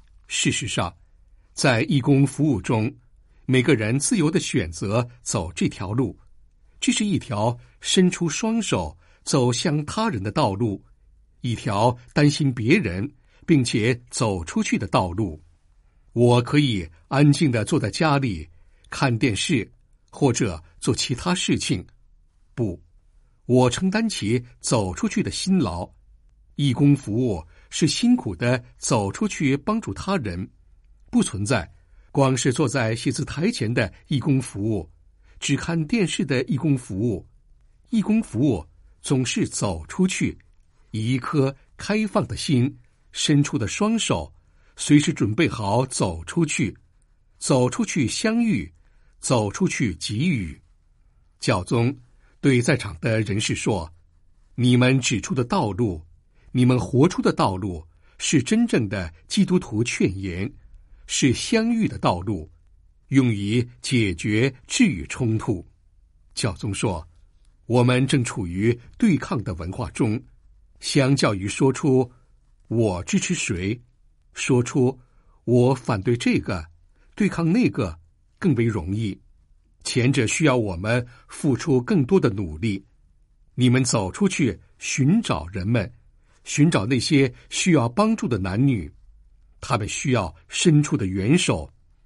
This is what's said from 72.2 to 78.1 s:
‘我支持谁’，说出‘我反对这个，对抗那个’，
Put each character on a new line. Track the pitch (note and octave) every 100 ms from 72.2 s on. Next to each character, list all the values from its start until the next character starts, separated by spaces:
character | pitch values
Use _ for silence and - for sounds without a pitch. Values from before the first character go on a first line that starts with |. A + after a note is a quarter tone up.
| _ _ _ _ -
‘我 | A2+ A2+ F2+
支 | - G3
持 | F3+ E3+
谁’， | - F2+ F#2 A#2 - _ _ _ _
说 | - - B2+
出 | A#2+ D3+ B2+ - _ _ _ _
‘我 | - A#2+ B2 C3+
反 | - A2
对 | F#2+ A#2+
这 | B3+ F#3+
个， | - F#2 D#2+ - _ _ _ -
对 | G3+
抗 | - E3+
那 | G3+ A3
个’， | - G2+ D#2+ -